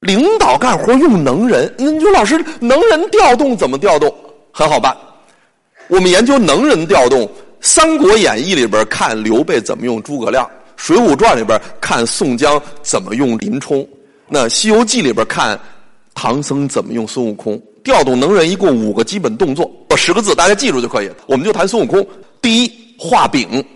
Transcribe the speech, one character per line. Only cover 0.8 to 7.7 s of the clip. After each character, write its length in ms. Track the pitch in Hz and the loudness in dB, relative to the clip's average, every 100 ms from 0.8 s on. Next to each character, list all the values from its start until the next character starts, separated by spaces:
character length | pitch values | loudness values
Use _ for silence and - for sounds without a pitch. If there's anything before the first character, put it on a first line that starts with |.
| - | 2
用 320 | 254 320 208 | 4 4 2
能 240 | 139 135 240 | 2 0 2
人， 240 | 156 - - | 2 0 -2
那 120 | 269 | -2
你 80 | 311 | 0
说 120 | 320 | 2
，“老 100 | 392 | 4
师， 180 | 208 320 - - | 2 0 -4 -6
能 180 | 233 269 453 | 0 2 2
人 200 | 311 403 | 2 0
调 240 | 415 359 | 2 4
动 220 | 247 285 226 | 4 0 0
怎 120 | 147 | -2
么 100 | 135 | -2
调 200 | 196 156 | 0 2
动？” 160 | 147 - - - _ | 0 -2 -20 -20 _
很 160 | - 151 | -2 0
好 100 | 147 | 2
办。 160 | 131 127 - _ _ _ _ _ _ _ - | 0 -4 -12 _ _ _ _ _ _ _ 0
我 100 | 180 | 2
们 120 | 185 | 4
研 140 | 180 | 2
究 140 | 240 277 | 4 2
能 280 | 190 143 285 | 2 2 2
人 180 | 208 160 | 0 2
调 220 | 180 123 | 2 4
动， 180 | 131 107 - - _ | 2 -2 -8 -20 _
《三 340 | - | -2